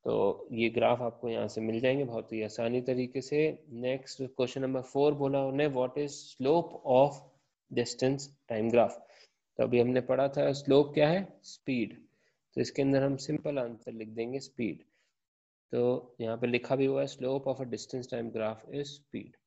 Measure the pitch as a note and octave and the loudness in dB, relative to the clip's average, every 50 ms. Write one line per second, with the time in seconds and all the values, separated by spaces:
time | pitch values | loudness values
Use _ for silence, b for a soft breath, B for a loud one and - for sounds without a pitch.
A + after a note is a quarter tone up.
0 | _ A#2+ A2+ G#2+ G2+ G2+ - - - - A#2+ A2+ A#2 A#2 A2+ A#2+ A2+ A2+ A#2+ A#2+ | _ -2 0 2 2 0 0 -2 -8 -8 -2 0 0 0 2 2 2 2 2 2
1 | B2+ A#2 A2+ - - A#2+ A2+ A2 A2 G#2+ - A2 A2 A2 A2+ A#2 B2+ C3 C3 C#3+ | -2 -6 -6 -6 -6 -4 -4 -4 -4 -4 -4 -4 -4 -2 -2 2 2 2 2 2
2 | C#3 A#2+ A#2 A2+ A2+ - A2+ A2 G#2+ G#2+ - - A#2 A#2 A#2+ B2+ B2 C3 B2+ B2 | -2 -4 -4 -8 -8 -8 -8 -6 -6 -6 -4 -4 -2 0 -2 -2 0 0 -2 -2
3 | B2+ B2 - C#3 C3 - D3 D3+ D#3 D#3 D3 - - - A#2+ A#2 B2 B2+ C3 C3+ | -2 -4 -6 -8 -6 -2 0 0 2 0 -2 -6 -16 -16 -12 -6 -4 -4 -4 -4
4 | C3+ - - - C3+ B2+ - - F#3 - - C3+ C3 C3 C3 C3 B2 - - C#3 | -8 -14 -10 -10 -10 -8 -2 -2 -2 -2 0 -4 -4 -2 -2 -4 -6 -2 0 4
5 | C#3+ D3+ D3 C#3 C#3 C#3 C#3 C#3 C3+ C3+ C3+ C#3 D3+ D3+ C3+ B2 B2+ B2+ - D3 | 4 4 4 2 0 0 2 0 0 0 0 0 0 0 2 0 -2 0 -2 -4
6 | D3 C#3+ C#3+ - - - - - B2+ C#3 D#3+ E3+ E3 - - - - C#3+ B2+ B2+ | -4 -4 -6 -12 -16 -18 -8 -2 2 4 4 4 2 -2 -10 -10 0 4 8 8
7 | C3+ - - - - - _ _ _ _ _ _ _ _ - A#2+ A#2+ - - - | 8 6 4 -6 -18 -20 _ _ _ _ _ _ _ _ 0 0 0 0 -2 0
8 | C3 C3 C#3 C3+ - - - _ _ _ A#2 G#2+ A2 A#2 A2+ A#2+ A2+ G2+ - - | 2 2 2 0 -4 -12 -18 _ _ _ -2 -2 0 4 6 6 6 4 2 -10
9 | B B B B B B B _ _ _ _ - A#2+ A2+ A#2+ A#2+ A#2 B2 B2+ B2+ | B B B B B B B _ _ _ _ -2 0 4 4 4 4 4 4 0
10 | B2+ B2+ C3 C3 C#3 C#3 C#3 C#3+ C#3+ C#3+ C#3 C#3 - C#3 C3+ C#3+ D3 C#3+ - D#3 | 2 2 0 2 2 0 2 0 0 0 0 -2 2 6 6 6 6 4 4 2
11 | D3 D3+ E3+ G3 G3 - - - _ - - - _ C#3+ C3 A#2+ G#2+ G2 - - | 4 4 4 0 -2 -6 -12 -20 _ -20 -20 -12 _ -4 -2 -2 -2 -4 -6 -18
12 | - _ _ _ _ _ _ _ _ _ _ C3 B2 - - - C#3 C#3 C#3 C3+ | -20 _ _ _ _ _ _ _ _ _ _ -4 -4 -2 -2 0 2 2 2 2
13 | C3+ C#3 C#3 C3 - - D3+ D3 - D3+ D3 C3+ B2 A#2+ A#2 A2 - B2 A2+ A2+ | 2 0 -2 -4 -4 -4 -6 -4 -4 -4 -4 -2 -4 -4 -8 -12 -14 -14 -12 -10
14 | A2 A2 A2 A#2 A#2 A#2+ C3 C3+ C3+ - _ - A#2+ G2 D#2 E2 - _ _ _ | -12 -10 -6 -6 -6 -4 -4 -8 -10 -10 _ -4 -4 -4 -4 -6 -14 _ _ _
15 | _ _ _ _ _ _ _ _ _ _ _ _ _ _ - B2 A#2+ B2 B2 - | _ _ _ _ _ _ _ _ _ _ _ _ _ _ -2 0 2 2 0 0
16 | - - - - A2+ A2+ A2+ A2+ B2 A#2+ A#2+ B2 A#2+ - C3+ C3+ C3+ C3+ C3+ C3+ | -4 -12 -10 -8 -6 -6 -4 -2 0 0 0 0 0 0 0 2 2 2 2 0
17 | C#3 C3+ - - B2+ B2+ C3+ C#3 C#3 C#3 C3 C3 C3 A#2+ A2+ A2 - - - B2+ | -2 -4 -6 -6 -4 -2 -2 -2 -2 -4 -4 -4 -6 -6 -6 -8 -8 -10 -10 -10
18 | B2 - B2+ A#2+ A#2 A2+ A2+ A2+ G#2+ G#2+ A2 - - - B2+ C#3+ C#3+ C#3+ - - | -8 -6 -8 -6 -6 -6 -4 -4 -4 -4 -4 -8 -12 -10 -8 -8 -8 -8 -12 -18
19 | _ _ - F2+ G#2+ - _ _ _ | _ _ -10 -10 -10 -10 _ _ _